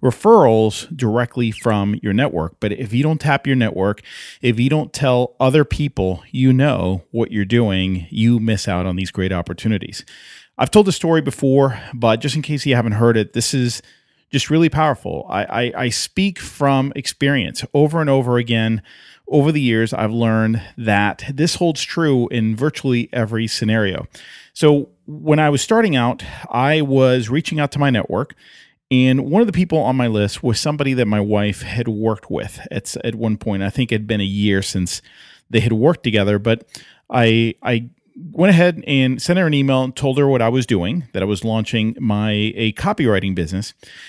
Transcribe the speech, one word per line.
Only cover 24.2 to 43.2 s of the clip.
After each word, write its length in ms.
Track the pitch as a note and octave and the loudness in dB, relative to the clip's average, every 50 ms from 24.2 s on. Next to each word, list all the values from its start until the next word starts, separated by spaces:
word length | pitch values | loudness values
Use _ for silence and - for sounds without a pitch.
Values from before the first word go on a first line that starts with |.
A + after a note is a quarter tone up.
| - - - - - _ _ | -20 -20 -20 -20 -20 _ _
So 360 | - D#3+ D3+ D3 C#3+ C3+ - _ _ _ - | 2 4 4 4 4 0 -4 _ _ _ -16
when 320 | D3+ D3 D3+ D#3 D3+ D3+ | -16 -8 0 2 2 4
I 100 | D3+ D3 | 4 4
was 140 | C#3+ C3 - | 2 0 0
starting 320 | - A3 A3+ A3+ G3 D3 | 0 2 2 2 2 2
out, 280 | B2+ A#2+ B2 - - - - - - - - | 2 2 0 -2 -4 -10 -14 -16 -16 -12 -4
I 300 | - A#2+ B2+ C#3+ D#3 D#3+ | -2 0 2 2 2 2
was 480 | D3 C#3 C3+ C3+ C3 B2+ B2+ B2+ A2+ G#2+ | 0 2 2 4 4 4 4 2 0 -2
reaching 300 | C3 D#3+ E3 - E3+ D3+ | -2 -2 -2 -2 -2 -2
out 120 | D3 C#3 | -2 -2
to 80 | - C#3+ | 0 0
my 100 | C#3+ C#3 | 0 2
network, 460 | B2 G#2+ - - - E2+ - - - - _ - - - - _ _ _ _ _ | 2 0 0 -2 -2 -4 -4 -6 -10 -18 _ -20 -20 -20 -20 _ _ _ _ _
and 400 | C3 B2+ B2+ C3 C3 C#3 - C3+ | 2 4 4 4 2 2 0 0
one 100 | D#3 G#3 | 2 2
of 60 | A#3+ G#3 | 2 2
the 60 | F3 | 2
people 260 | F3+ F#3 E3+ D#3+ D#3+ | 0 0 2 0 0
on 160 | G#2+ A#2+ C3 | 0 0 0
my 120 | C3 B2 A#2 | 0 0 0
list 360 | A2 G#2 G#2 G2 - - - | 2 2 0 0 -2 -2 -2
was 160 | B2 G#2+ - | 0 0 0
somebody 340 | - D3+ D3+ D3 C#3+ C3+ C3 | 0 -2 -2 0 -2 0 0
that 140 | B2+ A#2+ G#2 | 0 2 2
my 120 | G#2+ G#2 | 2 0
wife 440 | G2+ G#2 G#2+ G#2 G2+ G#2 G2 - - | 0 2 0 0 0 0 -2 -6 -10
had 240 | - - A2+ A#2+ A#2 | -8 -6 -4 -4 -4
worked 420 | G#2+ G#2 A2 A2 G#2+ - - - | -4 -2 -2 -2 -2 -2 -6 -8
with 300 | - - - - - - - - | -8 -8 -8 -8 -12 -16 -16 -10
at, 260 | - G2 - - - - - | -10 -8 -8 -8 -10 -6 -6
at 120 | A#2 A2 | -6 -6
one 220 | A2 A2+ A2 G#2+ G2+ | -4 -4 -4 -4 -4
point. 260 | - A2 G2+ G2 G2 | -4 -6 -4 -4 -4
I 80 | G2 | -4
think 200 | - - B2+ A#2 | -2 -4 -2 -2
it 40 | A#2+ | -2
had 120 | G#2 G#2+ G#2+ | -4 -2 -4
been 140 | A2 G#2 | -4 -2
a 20 | G2 | -2
year 380 | F#2+ G2 G#2 G#2 G#2 G2 G2 | -2 -2 0 0 2 2 0
since 400 | F#2+ - - F#2+ F2+ F2 - - - _ - - - - - _ _ _ | 0 -2 -4 -4 -4 -4 -4 -10 -14 _ -20 -20 -20 -20 -20 _ _ _
they 120 | - A2+ | 0 0
had 120 | G#2+ A#2 A2+ | 2 2 0
worked 300 | G#2+ A#2+ D#3+ - - - | 2 2 2 2 2 -2
together, 340 | B2 G#2+ G#2 F#2+ G2+ G#2 G2+ | 0 2 2 2 2 0 0
but 300 | G#2 A2 A2+ A2+ - _ - - - - _ _ _ - | 0 0 -2 -2 -4 _ -20 -20 -20 -20 _ _ _ -4
I, 460 | - B2 A#2 A2+ A2 A2+ A#2 A2+ - - - | 0 2 2 4 4 2 2 0 -4 -6 -4
I 260 | A2 B2 A2+ A#2+ B2 - _ _ _ _ - E3+ D#3 | -4 -2 -2 -4 -8 -14 _ _ _ _ -20 -18 -12
went 200 | - D3+ F3+ G3+ | -2 2 4 4
ahead 320 | E3+ E3 F3 F3+ E3 - - | 6 6 4 4 2 -2 -4
and 340 | - C#3+ C3+ C3 B2+ C3 A2+ | -2 0 2 2 2 0 -2
sent 200 | - - F3 F#3 | -2 0 0 2
her 80 | F#3 D#3+ | 2 2
an 80 | D3 | 2
email 280 | C#3 C3+ C3+ C3+ C3 C3 | 2 2 2 2 2 0
and 120 | C3 B2+ | -2 -4
told 240 | - D3 C#3 C3 C#3+ | -4 -2 -2 2 2
her 80 | C#3+ C#3 | 2 2
what 160 | C3+ A#2+ A2+ | 2 2 2
I 60 | A2+ | 2
was 180 | B2 C3 A#2+ - | 2 0 0 0
doing, 380 | A2+ F#2 E2+ G2 C#3+ F3 C3+ - - | 0 0 0 -2 -4 -4 -6 -6 -6
that 100 | G2+ F#2+ | -4 -2
I 20 | |
was 180 | G2+ G#2 F#2 - | -2 -2 -2 -2
launching 520 | A2+ A2 A2 G#2+ - - A2+ G#2+ A2 A#2 - | -2 -2 -2 -2 -2 -2 -2 -2 -2 -4 -4
my, 540 | C3+ A2 G#2 G#2 G#2+ G#2+ G#2 G#2 G#2+ G#2+ - | -2 -2 -2 0 0 0 0 0 -2 -2 -2
a 160 | G2+ A2+ A2 G#2 | -2 -2 -2 -2
copywriting 600 | - - G3 G#3+ - D3+ A2+ G#2 F#2+ | -2 -4 -4 -2 0 2 2 2 2